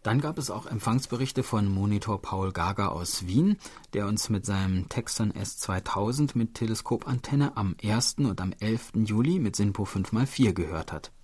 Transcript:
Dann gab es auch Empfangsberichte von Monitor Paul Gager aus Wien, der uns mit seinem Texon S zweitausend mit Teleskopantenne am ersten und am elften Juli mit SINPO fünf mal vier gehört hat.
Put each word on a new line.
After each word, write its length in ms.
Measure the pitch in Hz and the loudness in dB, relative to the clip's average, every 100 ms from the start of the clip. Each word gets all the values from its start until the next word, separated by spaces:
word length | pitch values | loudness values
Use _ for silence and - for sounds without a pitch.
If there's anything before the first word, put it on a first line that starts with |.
Dann 200 | 107 123 | 2 2
gab 160 | 147 156 | 0 -4
es 120 | 131 | -6
auch 160 | 92 - | -6 -6
Empfangsberichte 760 | 107 117 123 - 120 131 - | -4 0 0 0 -4 -2 -2
von 240 | - 110 101 | 0 2 2
Monitor 540 | 95 101 101 110 101 | 2 2 0 0 -4
Paul 320 | - 95 95 | -4 -2 -2
Gager 400 | 92 85 98 101 | 0 -2 0 -2
aus 340 | 82 87 - 90 | -2 -4 -4 2
Wien, 300 | 104 185 202 - - - | 4 4 2 -4 -20 -6
der 160 | - 101 | -2 0
uns 220 | 104 - | 0 0
mit 160 | 104 98 | -2 0
seinem 420 | 98 95 92 90 | 0 2 0 0
Texon 480 | - - - 107 - | -4 -4 -2 -2 -2
S 220 | 98 - | -8 -6
zweitausend 800 | - 92 - 95 104 131 147 120 | -2 -2 -2 -2 0 2 2 2
mit 160 | 113 | -2
Teleskopantenne 1040 | - 113 110 - 117 - 127 - 143 143 - | -2 -2 -2 -2 -4 -2 -4 0 2 2 2
am 180 | 98 82 | -2 -2
ersten 440 | 104 110 - - 139 | 0 2 2 2 0
und 140 | 90 | 2
am 140 | 92 - | -4 -2
elften 420 | 104 110 - - | -2 -2 -2 0
Juli 360 | 107 107 135 185 | 2 4 4 4
mit 180 | 113 - | 2 2
SINPO 260 | 104 98 | 2 2
fünf 300 | 98 98 95 | -2 -2 0
mal 120 | 110 135 | 0 0
vier 280 | - 120 | 4 4
gehört 400 | 90 82 80 78 | 4 -2 -4 -6
hat. 180 | 76 - - | -10 -12 -20